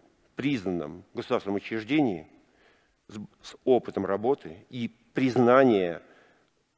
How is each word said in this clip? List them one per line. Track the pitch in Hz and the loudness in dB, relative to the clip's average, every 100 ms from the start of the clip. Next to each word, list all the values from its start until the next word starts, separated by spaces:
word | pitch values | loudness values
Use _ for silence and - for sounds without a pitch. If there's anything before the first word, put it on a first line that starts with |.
| _ _ _ - | _ _ _ -8
признанном | 135 127 92 87 73 87 - | -4 -4 -4 -4 -6 -12 -14
государственном | 123 120 113 98 101 | -12 -4 -4 -2 -6
учреждении | - 113 110 156 131 85 76 _ _ _ _ _ _ _ - | -6 -8 -2 0 0 -2 -10 _ _ _ _ _ _ _ -18
с, | 107 - _ | -16 -16 _
с | - - | -20 -4
опытом | - 123 - 98 92 | 2 2 0 -6 -4
работы | 98 117 143 82 87 - | -2 -2 -4 -8 -20 -14
и | 123 117 _ _ | -10 -10 _ _
признание, | - 131 123 120 131 131 101 87 85 - _ _ _ _ _ _ | -4 0 4 6 6 6 4 0 -6 -14 _ _ _ _ _ _